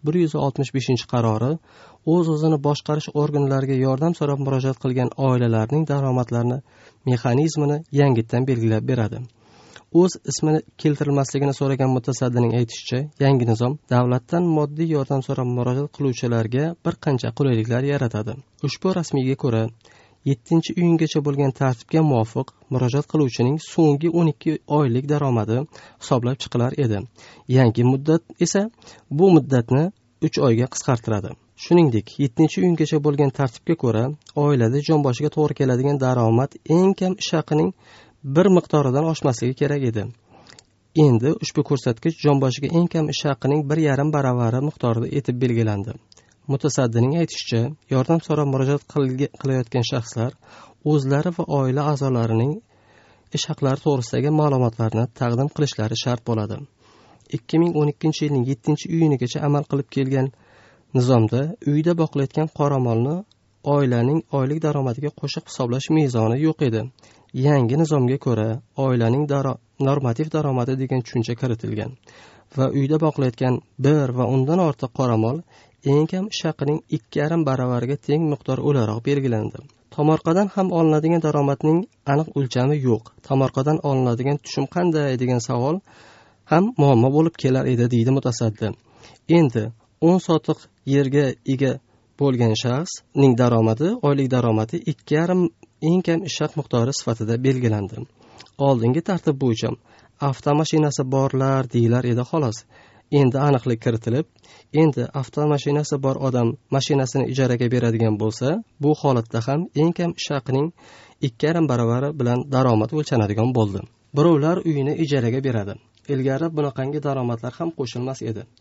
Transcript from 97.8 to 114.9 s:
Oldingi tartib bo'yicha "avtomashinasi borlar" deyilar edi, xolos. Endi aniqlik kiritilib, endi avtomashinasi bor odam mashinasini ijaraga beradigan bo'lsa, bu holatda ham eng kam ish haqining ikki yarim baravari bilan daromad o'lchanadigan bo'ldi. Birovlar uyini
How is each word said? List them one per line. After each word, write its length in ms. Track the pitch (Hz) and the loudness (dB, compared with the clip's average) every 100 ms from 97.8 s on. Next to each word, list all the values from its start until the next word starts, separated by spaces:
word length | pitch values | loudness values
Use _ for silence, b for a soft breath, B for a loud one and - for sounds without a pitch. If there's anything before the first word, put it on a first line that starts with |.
| 98 110 113 _ B B B - | -4 -10 -16 _ B B B -2
Oldingi 440 | 139 127 113 135 | 0 2 2 0
tartib 360 | 170 180 - 139 | -2 -2 -2 0
bo'yicha 320 | 135 113 117 120 b b b b | 0 0 -4 -6 b b b b
"avtomashinasi 800 | 143 131 - 147 160 160 151 139 | -6 -4 0 0 2 2 0 -2
borlar" 580 | 131 135 135 131 135 135 127 | -2 0 0 0 0 0 0
deyilar 380 | 123 117 120 | 0 2 2
edi, 180 | 120 117 | 0 -2
xolos. 360 | 123 160 135 107 - b b b b | -2 -2 -2 -4 -12 b b b b
Endi 260 | 143 131 131 | 2 2 2
aniqlik 420 | 143 135 127 117 | 2 2 0 -2
kiritilib, 460 | 127 113 117 120 165 _ B B B | -2 -2 -2 -4 -4 _ B B B
endi 280 | 147 160 131 120 | 2 2 2 -4
avtomashinasi 800 | 143 131 - 151 147 143 143 147 143 | -6 -6 -2 0 0 0 -2 -2 -2
bor 140 | 135 135 | -2 -2
odam 320 | 135 123 120 - - | 0 0 0 -2 -4
mashinasini 560 | 135 127 143 131 139 120 | -2 0 0 0 -2 -2
ijaraga 360 | 131 131 123 120 | 0 0 0 0
beradigan 440 | 123 117 113 113 107 | 0 0 2 2 2
bo'lsa, 300 | 110 107 127 185 - - | -2 -2 -2 -4 -6 -4
bu 100 | 143 | 0
holatda 440 | 151 143 127 117 117 | 2 2 0 0 -4
ham 200 | 117 143 180 | -2 -4 -2
eng 200 | - 160 | 0 0
kam 180 | 170 170 | 0 -4
ish 200 | 143 - | -4 -6
haqining 360 | 143 - 131 156 - B B B B | -6 -2 -2 -2 -6 B B B B
ikki 280 | 139 - 151 | -6 -2 -2
yarim 200 | 170 156 | 2 2
baravari 400 | 120 117 120 139 | 2 2 0 -2
bilan 260 | 151 120 123 139 | -2 0 0 0
daromad 400 | 131 131 110 110 | 2 4 4 2
o'lchanadigan 600 | 151 151 131 104 104 113 | -2 -2 0 0 0 0
bo'ldi. 280 | 123 107 95 - _ _ | 2 0 -2 -10 _ _
Birovlar 420 | 139 165 160 151 180 | 2 4 4 2 -2
uyini 360 | 165 147 135 | -2 -2 -2